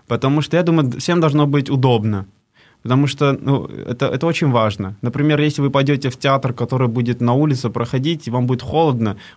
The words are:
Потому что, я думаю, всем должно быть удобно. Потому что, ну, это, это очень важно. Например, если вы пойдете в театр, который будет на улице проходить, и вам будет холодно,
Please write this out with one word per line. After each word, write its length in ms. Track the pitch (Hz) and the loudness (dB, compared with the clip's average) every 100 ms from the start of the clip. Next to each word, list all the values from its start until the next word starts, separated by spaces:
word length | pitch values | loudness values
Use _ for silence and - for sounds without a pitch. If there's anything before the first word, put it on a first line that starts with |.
| - | -6
Потому 320 | 117 135 147 | -2 2 0
что, 160 | 143 165 | 0 0
я 60 | |
думаю, 360 | 170 165 131 120 | 2 2 2 -2
всем 220 | - 175 | -2 2
должно 260 | 156 147 147 | 2 2 2
быть 220 | 143 135 | 2 0
удобно. 560 | 135 127 117 107 101 95 _ _ _ _ _ | 2 4 2 2 -2 -6 _ _ _ _ _
Потому 240 | 117 131 143 | -2 0 0
что, 320 | - 143 139 | 0 0 0
ну, 280 | 135 135 - | 0 -2 -2
это, 400 | 52 - 120 139 | -10 -8 -4 -2
это 200 | 131 165 | 0 -2
очень 240 | 160 156 | 0 2
важно. 460 | 120 110 101 95 104 | 2 2 -2 -8 -6
Например, 360 | 123 139 151 147 | -6 0 0 2
если 220 | 151 147 | 0 0
вы 80 | 139 | 0
пойдете 380 | 139 139 139 139 | 0 2 0 -2
в 80 | - | -2
театр, 380 | 139 135 127 | 0 0 0
который 340 | 120 120 131 123 | -4 -2 0 0
будет 320 | 120 120 120 | 0 -2 0
на 140 | 120 | 0
улице 340 | 131 151 123 117 | 2 2 0 -2
проходить, 580 | 110 117 131 147 165 113 | -4 -4 -2 -2 -4 -4
и 40 | |
вам 160 | 123 123 | -2 0
будет 160 | 123 | -2
холодно, 560 | - 151 160 120 110 95 - | -2 0 2 2 -2 -4 -12